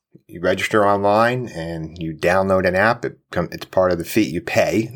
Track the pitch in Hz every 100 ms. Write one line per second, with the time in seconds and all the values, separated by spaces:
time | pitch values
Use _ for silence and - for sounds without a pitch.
0 | _ - _ 87 90 95 - 107 101 101
1 | 101 104 117 127 113 85 82 85 80 82
2 | 82 78 85 92 95 95 92 92 107 120
3 | - - _ - 85 - - - 92 87
4 | 82 113 101 82 - - - 98 123